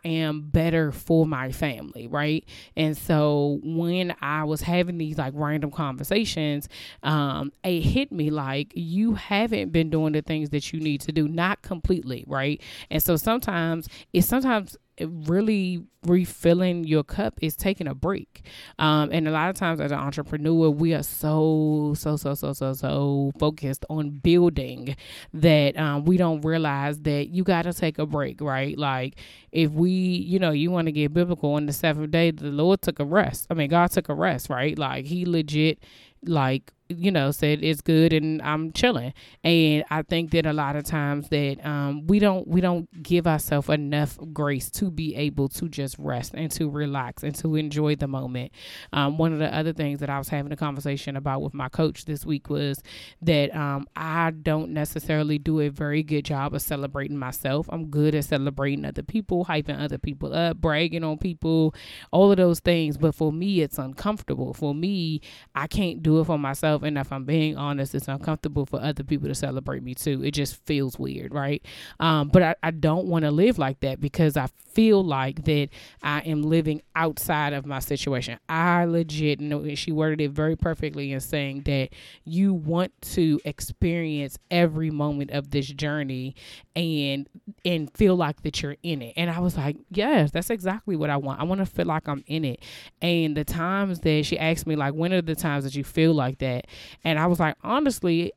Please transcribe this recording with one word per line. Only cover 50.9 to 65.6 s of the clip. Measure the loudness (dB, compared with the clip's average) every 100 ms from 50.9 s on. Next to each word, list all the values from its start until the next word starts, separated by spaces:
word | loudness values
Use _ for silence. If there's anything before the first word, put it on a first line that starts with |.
| -4 -4 -6
about | -4 -4
with | -4
my | -6 -8
coach | 0 0 0
this | -8 -8
week | -4 -4 -2
was | -4 -2 -4 -10 -20 -20 -6
that, | 2 4 2 0
um, | -4 -4 -6 -10
I | -4 0 0
don't | 0 -2 0 -2
necessarily | -4 -4 -6 -2 0 2 0
do | 0 0
a | 0
very | -2 -2 0
good | 0 -2
job | -2 -4 -2
of | -4
celebrating | -4 -4 -4 -6 -6 -4
myself. | -6 -4 -2 -2 -2
I'm | -6 -4
good | 2 4
at | 4 0
celebrating | 0 -2 -2 -2 -2
other | -4 -6
people, | -4 -4 -2 -2
hyping | 0 -2 -2 -4
other | -4 -6
people | -8 -6 -4
up, | 0 0 0
bragging | 0 2 0 -2
on | -4 -4
people, | -4 -4 0 4 4 0 -16 -20 -2
all | 6 8
of | 8
those | 6 4
things. | 2 2 2 2
But | 0 2
for | 0
me, | 0 0 2
it's | 0 -2
uncomfortable. | -8 -6 -4 -4 -4 -6 -4
For | -4 -2
me, | -2 -2 -2 -2 -4 -8 -20 -10
I | -6